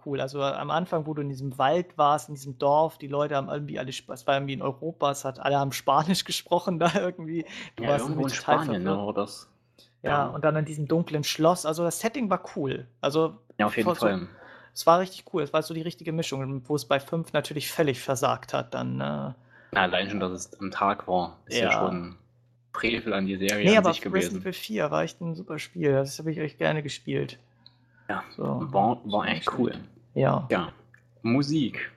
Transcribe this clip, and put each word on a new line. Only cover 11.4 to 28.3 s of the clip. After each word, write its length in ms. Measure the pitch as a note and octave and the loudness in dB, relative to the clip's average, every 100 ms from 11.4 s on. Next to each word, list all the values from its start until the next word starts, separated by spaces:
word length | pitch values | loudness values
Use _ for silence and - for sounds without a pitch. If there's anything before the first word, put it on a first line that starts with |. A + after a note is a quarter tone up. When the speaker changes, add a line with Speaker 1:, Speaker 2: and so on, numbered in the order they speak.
| D#3+ F3+ D3+ | 4 4 0
Speaker 1:
Also 180 | D#3+ | 0
das 160 | E3+ - | 0 0
Setting 300 | A3+ C#4+ G#3 | -4 -2 0
war 120 | F#3 - F#3+ | -2 -2 -4
cool. 320 | C3+ - B2+ - | -4 -4 -8 -4
Also 380 | C#3 D#3 D#3+ - _ - | 0 2 2 -2 _ 0
Speaker 2:
Ja, 80 | G#2 | 0
auf 100 | A#2 | 2
jeden 80 | A2+ | 2
Speaker 1:
vor-, 80 | E3+ | 2
so 120 | A2 | 2
Speaker 2:
Fall. 200 | F#2+ F2 - - - - | 0 -6 -14 -20 -20 -18
Speaker 1:
es 140 | - - | 0 6
war 120 | E3+ | 6
richtig 240 | F#3 - - | 4 -6 -6
cool. 100 | E3+ | -4
Es 80 | C#3+ | 0
war 100 | D#3 | 0
so 100 | D#3 | 0
die 80 | E3 | -6
richtige 320 | E3 - E3 | -6 -8 -4
Mischung, 480 | D#3+ D#3+ C3+ C3+ C3+ B2 | -2 -2 -4 -4 -6 -2
wo 60 | D3 | -2
es 80 | - | 0
bei 160 | C#3 | -2
fünf 320 | - E3 D#3+ | 0 -4 -2
natürlich 360 | D3+ C#3+ D3 - | -2 -2 -6 -6
völlig 300 | - D3+ B2 | 0 0 0
versagt 540 | - C3 C3 A#2 - | -2 0 2 0 -2
hat 200 | C#3 B2+ | -4 -4
dann, 220 | B2+ B2+ C3 | -4 -4 -2
ne? 400 | C#3 D3 C#3 B2+ _ - - | -4 -4 -6 -10 _ -20 -6
Speaker 2:
Na, 100 | G2 | 0
allein 280 | F#2 F2+ G2 | 2 0 -2
schon, 120 | G2+ | -2
dass 100 | F#2 | -2
es 220 | F2+ - - | -4 -10 -10
am 100 | G2 | -8
Tag 340 | - G2 - - | 0 0 0 0
war, 280 | F2+ E2+ - - | 0 0 -8 -4
ist 120 | A#2+ | 0
ja 60 | A2+ | 0
Speaker 1:
Ja. 60 | |
Speaker 2:
schon 440 | G#2+ F#2 F2+ F2 - _ _ _ _ _ | 0 0 -2 -8 -14 _ _ _ _ _
Frevel 420 | - A2+ A#2 A#2 | -4 -2 0 -2
an 120 | G2 F#2+ | -2 -2
die 100 | F#2+ | 0
Serie 300 | G2 G#2 C#3 | 0 2 6
Speaker 1:
Nee, 60 | |
Speaker 2:
an 120 | A3 | 6
Speaker 1:
aber 100 | F#3 | 6
Speaker 2:
sich 120 | E3 G3+ | 0 -2
Speaker 1:
Resident 80 | |
Speaker 2:
gewesen. 280 | F#3+ F3 F#3+ | -2 -2 -4
Speaker 1:
Evil 120 | F#3 | -6
vier 380 | F3 - G#3+ D3+ | -8 -6 -4 0
war 120 | D3+ | 0
echt 160 | E3 - | -2 -4
ein 140 | E3+ D#3+ | -8 -8
super 240 | G3 D#3+ | -8 -10
Spiel. 320 | - F3 D3 | -10 -2 2
Das 240 | C3+ C#3 - | 2 0 -4
habe 120 | D#3+ | -6
ich 60 | D#3+ | -4
echt 200 | D3+ - | -6 -2
gerne 220 | D#3+ D#3 | 0 0
gespielt. 560 | C#3+ - - C#3 C#3 - _ _ _ _ _ _ - | -4 -10 -4 -4 -4 -8 _ _ _ _ _ _ -8
Speaker 2:
Ja, 160 | G#2 - | -8 -8